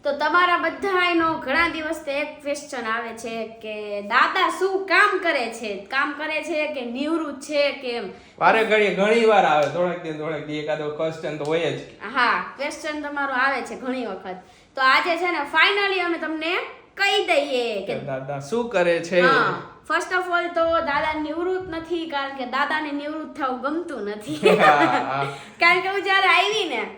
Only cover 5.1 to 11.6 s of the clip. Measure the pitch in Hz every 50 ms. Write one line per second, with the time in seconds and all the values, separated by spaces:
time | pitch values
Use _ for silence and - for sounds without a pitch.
5.1 | 403 349 339 339 302 269 233 226 226 226 240 214 196 190 196 - 262 269 294 294
6.1 | 294 294 311 311 311 302 302 - 339 302 302 294 294 277 240 233 233 269 294 302
7.1 | 330 311 320 285 - 262 - - 302 285 285 277 262 - 262 247 240 233 202 185
8.1 | - - - - - - 165 175 208 226 220 190 214 214 208 196 175 180 196 214
9.1 | 226 233 226 220 208 190 185 165 151 151 147 139 143 170 180 180 175 175 160 160
10.1 | 156 151 151 165 156 147 - 147 151 151 147 156 151 151 151 147 151 156 160 160
11.1 | 156 - - 156 151 151 143 147 160 170